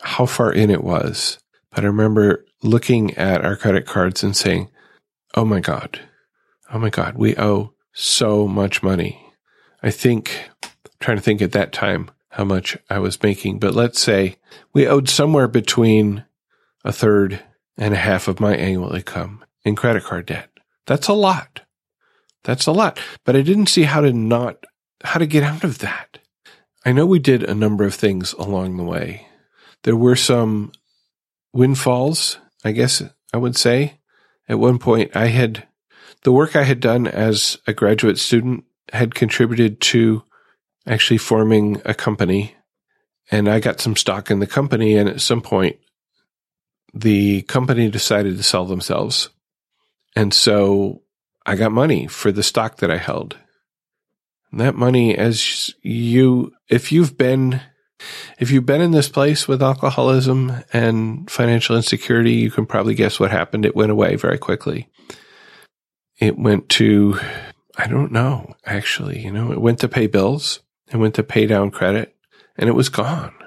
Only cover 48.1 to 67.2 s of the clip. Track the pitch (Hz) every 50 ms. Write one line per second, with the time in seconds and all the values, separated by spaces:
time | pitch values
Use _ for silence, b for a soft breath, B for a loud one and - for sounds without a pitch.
48.1 | 110 101 101 98 92 98 - - - 92 90 95 95 90 - - - - 107 117
49.1 | - - - - _ _ _ _ _ _ _ _ _ _ _ _ _ _ _ _
50.1 | - 110 107 101 - - - 113 104 104 98 98 98 98 98 98 - - _ _
51.1 | _ _ _ _ _ _ _ - 98 95 113 110 110 120 143 160 120 - - -
52.1 | - - - 104 95 104 104 - - 117 110 117 - - 101 85 80 85 - -
53.1 | - - - - - - _ _ _ _ _ _ _ _ _ _ _ _ _ _
54.1 | _ _ _ _ _ _ _ _ - 110 117 139 - - 123 127 127 123 117 113
55.1 | - - 107 117 113 104 - - - - - - - _ _ - 113 117 117 117
56.1 | 120 127 131 127 127 123 - - _ _ _ - 123 123 - - 151 170 170 135
57.1 | 135 - 131 127 131 135 131 127 127 131 - _ _ _ _ _ _ B B B
58.1 | B B B B B B 123 123 139 131 123 135 143 156 175 170 160 151 139 -
59.1 | - 147 139 151 151 - - - 135 131 135 131 135 135 139 135 131 131 123 131
60.1 | 131 131 127 131 131 131 127 127 123 123 - _ - 120 117 113 113 110 110 110
61.1 | 110 - 185 - - - 120 117 117 117 - - 117 117 110 - - 95 - -
62.1 | 117 117 117 117 117 117 113 113 - - 110 - - 104 98 113 107 110 104 104
63.1 | - - 101 95 104 85 87 - - 107 104 - - 101 107 107 107 107 98 90
64.1 | 95 - - - - - - - 98 - - - - - - _ B B B B
65.1 | B B B B B B B B B B B B B _ _ _ _ _ _ _
66.1 | _ - 110 107 - - 113 104 101 95 - - - - 113 107 104 101 101 101
67.1 | 95 B